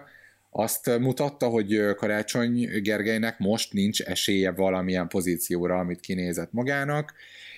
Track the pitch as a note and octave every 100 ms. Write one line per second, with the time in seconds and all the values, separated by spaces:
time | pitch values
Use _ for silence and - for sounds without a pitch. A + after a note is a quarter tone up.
0 | - - - _ _ - - - - A#2
1 | B2+ B2+ C#3+ - B2 A2+ G2+ G#2+ G#2 G2+
2 | G#2+ G#2 G#2+ B2 A#2+ A#2+ A#2 G#2+ G2+ G#2
3 | G#2 A2 A2+ - F#2+ A2 - G2+ G2+ -
4 | - F#2 - G2 F#2+ F2 F#2+ F#2 F#2 F#2
5 | E2+ G2 F2+ E2 - F2 F2 F2+ F2+ F2
6 | - F#2 F2+ E2+ E2 A#2 C3 C#3 C#3+ D3
7 | D3+ - - - -